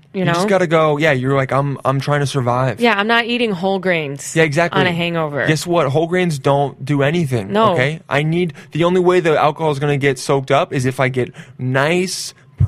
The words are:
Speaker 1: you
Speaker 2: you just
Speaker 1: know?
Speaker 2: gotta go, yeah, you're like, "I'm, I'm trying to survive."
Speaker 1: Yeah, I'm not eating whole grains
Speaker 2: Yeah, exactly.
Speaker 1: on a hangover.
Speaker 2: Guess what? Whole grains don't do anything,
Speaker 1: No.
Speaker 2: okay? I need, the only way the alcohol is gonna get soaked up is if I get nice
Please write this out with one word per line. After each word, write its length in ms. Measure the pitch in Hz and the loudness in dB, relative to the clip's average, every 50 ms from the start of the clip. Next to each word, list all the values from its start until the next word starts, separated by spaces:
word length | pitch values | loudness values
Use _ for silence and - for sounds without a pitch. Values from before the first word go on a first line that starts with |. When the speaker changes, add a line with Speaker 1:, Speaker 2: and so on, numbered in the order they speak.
| _ _ - | _ _ -6
Speaker 1:
you 60 | 196 | -2
Speaker 2:
you 60 | 180 | -2
just 160 | 175 170 175 190 | 0 0 0 2
Speaker 1:
know? 40 | 208 | 2
Speaker 2:
gotta 200 | 196 185 185 151 | 2 2 2 2
go, 300 | 165 160 160 156 147 147 | 2 2 2 2 2 2
yeah, 140 | 160 160 | 2 2
you're 240 | 139 127 123 135 139 | 2 2 0 0 0
like, 160 | 139 131 131 | 0 0 0
"I'm, 280 | 127 139 143 143 135 - - | 0 -2 0 -2 -4 -2 -2
I'm 160 | 127 135 139 | -2 -2 0
trying 200 | - 147 147 143 | 0 0 0 0
to 80 | 143 135 | 0 0
survive." 520 | - 139 120 123 120 127 131 131 104 - | -2 -2 0 0 0 0 0 -2 -2 0
Speaker 1:
Yeah, 140 | 233 233 208 | 2 2 2
I'm 120 | 196 202 226 | 2 0 0
not 180 | 233 233 233 | 0 0 0
eating 240 | 233 240 233 247 220 | 0 -2 0 0 -2
whole 300 | 196 165 190 190 196 190 | -2 -2 0 -2 -2 0
grains 560 | 175 185 175 160 151 139 139 135 - - - | 0 0 0 0 -2 -4 -8 -8 -10 -4 0
Speaker 2:
Yeah, 80 | 160 160 | 0 2
exactly. 360 | 160 135 170 170 170 - 190 | 2 2 0 0 0 2 0
Speaker 1:
on 60 | 185 | 0
a 60 | 180 | 0
hangover. 560 | 170 170 170 170 170 165 160 147 143 135 104 - | 0 -2 -2 -2 -2 -2 -4 -4 -2 -2 0 0
Speaker 2:
Guess 180 | 156 151 - | 0 0 0
what? 220 | 175 170 170 147 139 | 0 0 0 2 2
Whole 180 | 131 160 170 | 0 0 0
grains 320 | 165 180 185 180 175 151 131 | 0 0 0 0 0 -2 -2
don't 480 | - 143 139 143 143 135 - - 135 | 0 0 2 2 0 -2 -4 -10 -4
do 160 | 131 147 139 | -2 0 2
anything, 500 | 135 143 165 175 165 127 131 113 95 98 | 2 2 2 0 -2 0 -2 -2 -2 -2
Speaker 1:
No. 220 | 202 214 226 208 175 | 0 2 2 2 2
Speaker 2:
okay? 280 | 127 127 143 160 165 - - | 2 0 0 -2 -6 -8 -4
I 140 | - 143 | -2 0
need, 320 | 151 156 165 175 180 165 - - - - | 0 0 0 0 -2 -2 -4 -12 -20 -10
the 120 | - 151 170 | -4 0 0
only 160 | 175 180 185 | 2 2 4
way 180 | 175 180 180 180 | 4 4 4 4
the 160 | 156 170 151 | 2 2 2
alcohol 360 | - 127 156 147 - 160 156 | 2 2 0 0 0 -2 -2
is 80 | 143 135 | -2 -2
gonna 180 | 147 147 143 135 | -2 -2 -2 0
get 220 | 135 143 135 - | 0 0 0 -2
soaked 320 | - - 139 139 135 - | -2 -2 0 0 0 2
up 200 | 139 143 180 - | 2 0 2 0
is 140 | - 143 123 | -2 -2 -2
if 140 | 131 131 - | -2 0 0
I 100 | 131 127 | -2 0
get 240 | 127 127 117 - - - - - - - | 0 -2 -4 -4 -8 -18 -20 -20 -14 -8
nice 800 | 127 127 131 135 139 156 175 180 185 180 - - - - - _ - - - - - | -6 -2 0 0 2 2 0 0 -2 -4 -6 -10 -10 -12 -16 _ -20 -20 -2 -2 0